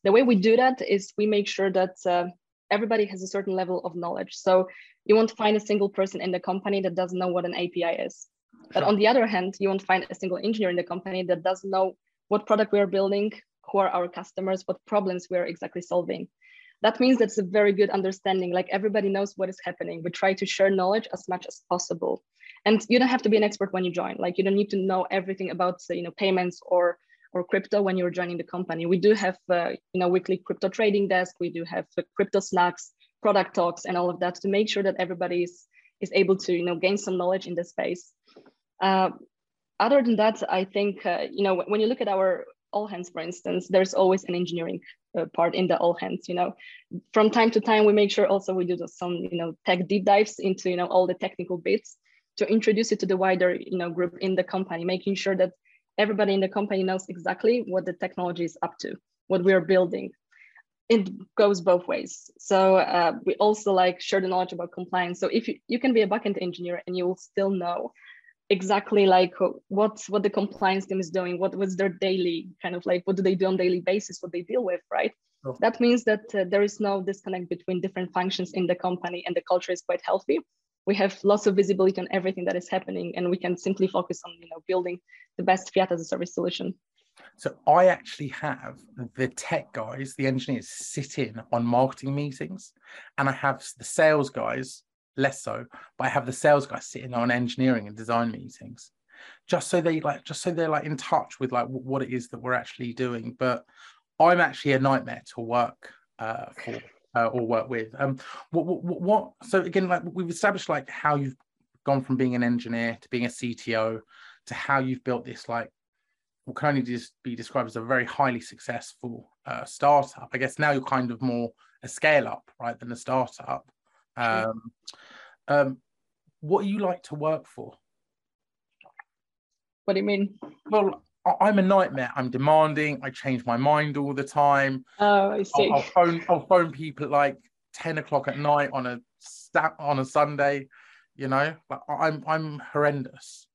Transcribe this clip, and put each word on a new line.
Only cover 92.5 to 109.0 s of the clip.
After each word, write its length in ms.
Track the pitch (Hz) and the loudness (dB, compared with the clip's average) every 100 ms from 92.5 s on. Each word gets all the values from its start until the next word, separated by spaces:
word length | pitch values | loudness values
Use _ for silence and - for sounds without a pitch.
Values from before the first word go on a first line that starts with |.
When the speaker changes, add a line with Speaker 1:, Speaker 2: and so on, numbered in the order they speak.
| 190 - _ - - - - | -12 -16 _ -20 -20 -12 -2
Speaker 2:
and 100 | 139 | -2
I 40 | |
have 320 | 131 139 135 - - | 0 -2 -2 -10 -16
the 80 | |
sales 460 | - - 156 151 135 | -6 4 4 4 0
guys, 540 | - 113 127 131 - _ _ _ - | -4 -4 -4 -8 -16 _ _ _ -2
less 240 | 135 - | -2 -2
so, 220 | - 110 120 - - - | -10 -10 -12 -20 -20 -6
but 80 | |
I 40 | 127 | -2
have 160 | 135 123 | -2 -4
the 60 | |
sales 340 | 131 156 143 139 | 0 4 4 2
guys 200 | - - | -12 -12
sitting 280 | 123 127 | -14 -8
on 160 | 120 120 | -4 0
engineering 580 | 120 120 131 131 117 104 | 0 -2 0 0 0 -4
and 80 | 107 | -12
design 340 | 113 117 117 | -2 0 0
meetings, 640 | 98 92 - - - - _ _ - - - - | -6 -14 -18 -20 -20 -20 _ _ -20 -20 -20 -2
just 200 | 175 - | -2 0
so 120 | 175 | 0
they, 200 | 165 160 | 2 0
like, 240 | 151 139 | -4 -6
just 180 | - 143 | -10 -6
so 80 | 185 | -6
they're, 180 | 170 160 | -2 -2
like, 160 | 151 | -2
in 120 | 151 151 | -4 -8
touch 440 | - 160 - - | -2 -2 -2 -8
with, 120 | 131 | -2
like, 120 | 123 | -2
w-, 180 | 120 131 | -2 -8
what 200 | 127 135 | -6 -6
it 80 | 123 | -4
is 180 | 127 120 | -6 -8
that 100 | 117 | -10
we're 140 | 120 | -4
actually 400 | 123 - - 120 | -4 -4 -10 -10
doing. 420 | 117 127 120 113 120 | -4 -4 -4 -10 -4
But 260 | 131 120 _ _ - _ _ - | -2 -2 _ _ -20 _ _ 4
I'm 200 | 165 180 | 6 6
actually 320 | 160 131 147 | 4 0 0
a 60 | 131 | 2
nightmare 440 | 135 131 - 117 - | 2 0 -2 -14 -14
to 60 | - | -12
work, 500 | 117 120 117 - - - _ - | -2 0 0 -4 -20 -20 _ -12
uh, 280 | 110 113 - - | -8 -8 -12 -14
for, 160 | - 113 - _ _ | -12 -12 -14 _ _
uh, 140 | 123 113 | 0 0
or 180 | 123 117 | 0 0
work 240 | 113 117 | -2 -2
with. 240 | 117 110 - | -6 -6 -2
Um, 200 | 139 131 - - - | -2 -2 -10 -18 -4
what, 160 | 165 165 | -2 -2
what, 180 | 180 | -4
what, 160 | 175 175 | -4 -2